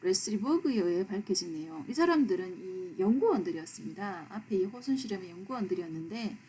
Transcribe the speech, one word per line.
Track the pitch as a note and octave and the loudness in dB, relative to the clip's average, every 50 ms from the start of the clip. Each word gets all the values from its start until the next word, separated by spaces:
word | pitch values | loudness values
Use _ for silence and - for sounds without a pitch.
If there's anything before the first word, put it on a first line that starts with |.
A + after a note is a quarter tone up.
레스리 | - F3+ F#3+ F#3 - - G#3+ G3+ | 0 2 4 4 4 2 0 0
버그에 | G3+ C4 D#4 E4+ - - B3+ | 2 4 2 4 4 4 2
의해 | A3 F3+ F3 F3 F3 F#3+ | 4 4 4 4 2 0
밝혀진 | G3 G#3 G3 G#3 - G3 F#3 F3 F3 D#3+ | 0 -2 -4 0 0 0 0 0 -2 -4
내용, | D#3 D#3 D#3+ D#3+ D#3 C#3 - | -6 -8 -8 -8 -10 -8 -4
이 | A#3+ | 0
사람들은 | D4 E4 - D4+ D#4 C#4 G#3 F#3 F3 F#3 F#3 F3+ | 2 4 6 6 6 6 4 2 0 -2 -4 -8
이 | - - - F#3 F#3 F#3 F3+ D#3+ D#3+ | -10 -10 -10 -8 -8 -8 -6 -2 2
연구원들이었습니다. | F#3 G3+ A#3 C4+ G#4+ A4+ F#4+ A#3 F3 F3 E3 D#3+ D#3+ - - - - - D#3+ F3 G3+ G3+ F#3+ E3+ D#3 - | 4 4 4 6 6 4 4 4 2 -2 -4 -6 -6 -6 -8 -6 -8 -8 -8 -6 -6 -6 -6 -8 -10 -10
앞에 | - G#3+ G#3+ - G#3+ F#3+ | -12 -10 -6 -2 0 0
이 | F#3 | 0
호순 | G3+ A3+ B3 B3 C4+ C4+ | 0 -2 -6 -2 -2 -2
실험의 | C4 C4 A3 G3+ F#3+ F#3 F3 | 0 0 -4 -6 -6 -8 -10
연구원들이었는데 | E3+ F3 F#3+ G3 B3+ B3 G3+ F3+ F#3 F3 F3 E3 D#3+ D#3+ D#3+ E3 G#3 A#3 A#3 G3+ - - - | -12 -12 -10 -8 -4 -4 -2 -2 -2 -2 -4 -4 -6 -8 -8 -8 -6 -6 -6 -6 -6 -8 -16